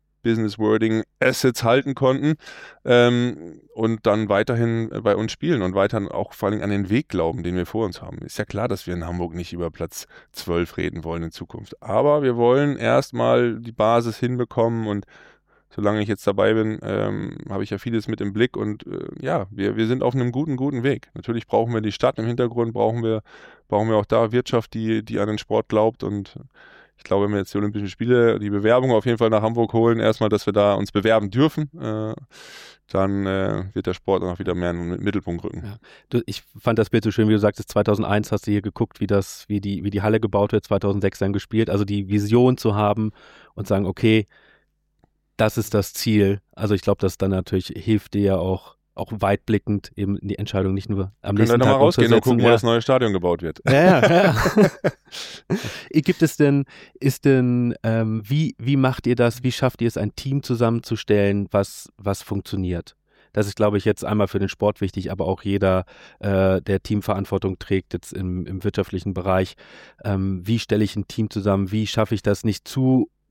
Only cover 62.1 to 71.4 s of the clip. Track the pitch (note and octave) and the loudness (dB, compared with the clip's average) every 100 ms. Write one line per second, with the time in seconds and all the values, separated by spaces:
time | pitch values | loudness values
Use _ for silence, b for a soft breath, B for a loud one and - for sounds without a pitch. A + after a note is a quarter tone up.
62.1 | G2 - G2 - F#2+ F#2 E2+ - - _ | -4 -4 -8 -6 -4 -4 -4 -8 -18 _
63.1 | b b G#2+ G2+ - G#2 G2+ A2 G#2 - | b b -4 -2 0 2 2 0 -2 0
64.1 | G#2+ G2+ G2 G2 - G#2 - G2 - - | 0 0 0 -4 0 -2 0 -4 -4 -6
65.1 | F#2+ E2 F#2+ G2 G2 F#2+ F#2 - B B | -4 -4 -4 -2 0 2 2 -2 B B
66.1 | B G#2 F#2+ F#2+ F#2+ - F#2+ - G#2 G#2 | B -2 2 4 2 0 -2 0 -2 0
67.1 | G2 G2 G2 G2 F#2+ - F#2+ - F2 - | -2 -2 -2 -2 -4 -2 -4 -2 -8 -8
68.1 | - F#2 F2+ - F#2+ G2+ - G2 F#2 G2+ | -8 -6 -4 -6 -6 -4 -2 -2 -4 -6
69.1 | F#2 F#2 F#2 F#2+ - B B B B G#2+ | -4 0 2 0 -6 B B B B -4
70.1 | G2 G2 F#2 F#2+ A2+ - G#2+ G#2+ G#2 F#2+ | -2 -2 -4 -2 -2 0 0 0 -2 -6
71.1 | - A2 A2 | -4 -4 -2